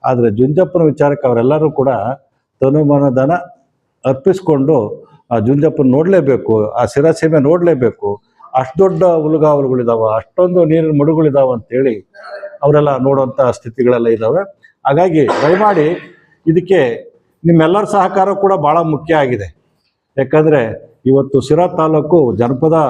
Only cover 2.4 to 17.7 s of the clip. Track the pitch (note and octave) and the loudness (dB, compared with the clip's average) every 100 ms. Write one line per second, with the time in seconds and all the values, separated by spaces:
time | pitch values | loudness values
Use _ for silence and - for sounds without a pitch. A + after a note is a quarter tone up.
2.4 | _ _ C3+ D3 D3 C#3+ C#3 B2+ C3+ F3 | _ _ 0 2 2 2 2 0 0 -2
3.4 | F3 - _ _ _ _ B2 C3+ - F#3 | -6 -20 _ _ _ _ -6 -2 0 -2
4.4 | - D3 C#3 D3+ G#2 - - - _ A#2 | 0 0 2 0 0 -8 -18 -20 _ -2
5.4 | G#2+ C#3+ D#3 C3+ C3 C3 E3+ F#3+ C3+ A#2+ | 0 0 0 0 2 2 2 0 2 -2
6.4 | - A2 G#2+ A2+ B2+ - D#3 D#3+ D#3+ D#3 | 0 -2 0 -2 -2 0 0 0 0 0
7.4 | C3+ F3 F3 D3+ A#2+ - G2+ G2+ _ _ | 2 2 0 0 -2 -4 -10 -10 _ _
8.4 | - C3 C3 D#3 F#3+ E3 F3+ E3 D3+ D#3+ | -8 -6 -6 0 0 2 0 0 0 0
9.4 | D3+ D3 C3+ B2+ A#2 A2+ A2 A2 - - | 2 2 0 -2 0 0 0 -2 -4 -2
10.4 | F3+ F3+ E3 D#3+ D#3+ D3+ C#3+ D#3+ D#3 C#3 | 0 2 2 2 0 0 0 2 2 2
11.4 | C3 A#2+ - B2 C#3 G#2+ - - - - | 0 -2 -4 -2 -2 -4 -10 -20 -20 -18
12.4 | - - C#3+ D3 D3 C3+ C3 C#3 C3 A#2 | -18 -4 0 2 2 0 0 0 -2 0
13.4 | B2+ A#2 B2 A2+ A#2+ B2 A#2 A2+ A2 D#3+ | -2 -2 -10 -2 0 2 0 0 0 -2
14.4 | G3 - _ _ - C#3+ F#3 D#3+ C3 - | -4 -14 _ _ -2 0 2 2 0 0
15.4 | C#3+ F#3 G#3+ F#3+ D3+ F3 - - _ _ | 0 2 2 2 0 -4 -10 -20 _ _
16.4 | D#3+ E3 E3+ F#3 C3 A2 - _ _ _ | -2 -2 2 0 0 -4 -12 _ _ _
17.4 | E3 E3+ D#3+ | 0 2 2